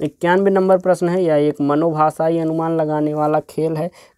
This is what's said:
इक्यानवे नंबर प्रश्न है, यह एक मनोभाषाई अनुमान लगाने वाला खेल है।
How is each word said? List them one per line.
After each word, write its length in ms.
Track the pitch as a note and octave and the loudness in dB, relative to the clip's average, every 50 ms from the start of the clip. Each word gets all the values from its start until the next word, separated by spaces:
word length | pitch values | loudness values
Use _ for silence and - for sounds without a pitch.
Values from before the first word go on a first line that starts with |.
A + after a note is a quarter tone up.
इक्यानवे 500 | D#3 D3+ - _ E3+ E3+ F3+ G3 G3 G3 | -8 -8 -6 _ 0 0 2 2 2 2
नंबर 260 | F#3+ F#3+ F#3 F#3+ F#3+ | 2 2 2 2 2
प्रश्न 320 | F#3 F3+ F#3 F3 E3 F3+ E3+ | 2 2 0 0 0 0 0
है, 140 | F3 F#3+ F3+ | 0 0 0
यह 120 | D#3+ D3+ | 2 2
एक 260 | D3 D3 D3+ D3 - | 2 2 0 0 0
मनोभाषाई 760 | C#3+ C#3+ D3 D3+ E3 E3+ D#3 D3+ D#3 D#3 - - D#3+ E3 E3 | 0 0 0 0 0 0 0 0 0 0 0 0 -2 0 0
अनुमान 400 | E3 D#3+ D#3+ D#3+ D#3+ E3 E3 E3 | 0 -2 -2 -2 -2 -2 -2 -2
लगाने 360 | D#3+ D#3 D3+ D3+ D3+ D3+ D3+ D3+ | -2 -2 -2 -2 -2 -2 -2 -2
वाला 260 | D3+ D3+ D3+ D#3 D#3 | -2 0 0 0 -2
खेल 380 | - - - D3+ D#3 D#3+ D#3+ | -2 -4 -6 -4 -4 -2 -2
है। 140 | D3+ E3+ F3+ - - - - _ | -4 -6 -8 -10 -14 -20 -20 _